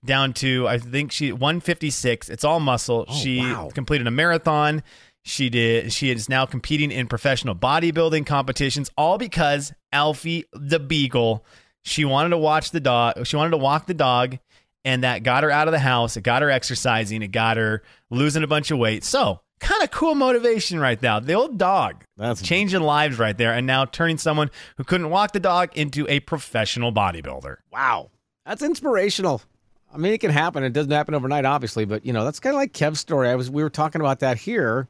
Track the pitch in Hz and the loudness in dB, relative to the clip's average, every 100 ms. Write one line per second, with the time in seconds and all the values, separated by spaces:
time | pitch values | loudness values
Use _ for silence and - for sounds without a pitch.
0 | 120 135 135 123 135 127 120 120 120 131 | 0 0 0 0 0 0 0 -2 -2 -4
1 | 143 - 143 110 135 170 170 170 156 - | -4 -4 -4 -2 -2 -2 -2 -2 -2 -2
2 | 127 117 - 117 147 165 147 131 - 117 | -2 -2 -6 -4 0 0 2 0 0 -2
3 | - 143 135 127 127 113 151 - 127 151 | -2 -4 -2 -2 -2 -4 -6 -8 -2 0
4 | 117 123 165 165 165 151 147 156 - - | 0 0 2 2 2 2 2 0 -6 -20
5 | - _ - - 131 120 117 113 117 - | -20 _ -12 -2 0 2 4 2 0 -2
6 | 139 120 110 131 131 127 - 151 147 120 | -2 -2 0 0 0 -4 -2 0 0 -2
7 | 120 120 143 131 127 90 127 151 170 160 | -4 -2 0 0 -2 -2 0 2 2 2
8 | 165 156 143 143 131 131 139 143 139 - | 2 0 0 -2 -2 -2 -2 -2 -6 0
9 | 151 185 233 170 151 143 143 - _ 143 | 0 0 -2 0 0 0 -4 -14 _ 0
10 | 147 143 165 165 - - 143 160 139 156 | 0 0 -2 -4 -6 -12 -2 -2 0 0
11 | 135 123 117 110 _ - _ _ - - | 2 2 2 0 _ -20 _ _ -8 0
12 | 147 135 165 175 156 156 151 170 135 120 | 2 2 2 2 4 2 0 -2 2 4
13 | 117 - 123 147 160 165 135 151 - 170 | 2 0 -2 0 2 2 2 0 -2 0
14 | 135 123 127 127 _ _ _ _ 131 127 | 2 2 0 -4 _ _ _ _ -2 0
15 | 127 120 113 127 151 147 156 160 135 123 | 0 0 0 2 2 2 2 2 2 2
16 | 117 113 104 120 147 131 - 123 131 113 | 0 -2 0 2 2 0 -2 -4 0 0
17 | 107 110 104 110 113 113 110 110 - - | 0 -4 -4 0 2 2 0 -2 -8 -20
18 | _ 117 147 147 151 151 143 147 113 110 | _ 0 2 2 0 0 0 2 2 0
19 | - 269 240 95 _ _ - 415 339 - | -2 0 0 -2 _ _ 0 0 0 0
20 | 320 294 262 247 240 226 - 170 135 113 | 0 2 2 4 2 2 0 0 0 2
21 | 123 107 123 185 294 226 180 190 113 - | 0 0 0 0 0 0 2 2 0 -4
22 | _ - 110 117 98 170 202 185 156 147 | _ -8 -4 -4 -2 0 2 0 2 2
23 | 151 120 110 104 117 117 131 131 135 - | 0 0 0 2 0 0 0 0 0 -2
24 | 165 160 160 151 147 - - - 135 180 | -2 0 0 0 0 -4 -20 -12 -2 -2
25 | 160 180 208 208 185 175 180 - 147 139 | 0 0 0 0 0 2 0 -2 -4 -2
26 | 147 143 - 156 - 117 107 - 120 110 | -2 -2 -2 -8 -4 -2 -2 -2 -2 0
27 | 98 85 71 65 65 - _ 113 131 107 | 0 -2 -10 -12 -12 -16 _ -2 0 0
28 | - _ _ _ - 214 294 330 285 220 | -4 _ _ _ -12 -6 -4 -2 0 0
29 | 202 - 190 127 _ _ _ _ _ 143 | 0 0 -2 -2 _ _ _ _ _ -4
30 | 170 220 214 147 165 156 131 123 143 147 | -2 0 2 2 2 -2 -2 -2 0 0
31 | 147 151 131 147 135 143 123 - 107 107 | 0 -2 0 0 2 0 -2 -4 -2 -2
32 | - 117 120 151 262 277 277 - 151 151 | -2 -2 -2 -2 -2 0 -2 -2 -2 -2
33 | - 151 127 127 127 139 151 - 151 160 | -2 0 2 0 -2 -2 -2 0 -2 0
34 | 147 135 135 120 - 233 127 117 131 | 0 0 0 -2 -2 0 0 0 -4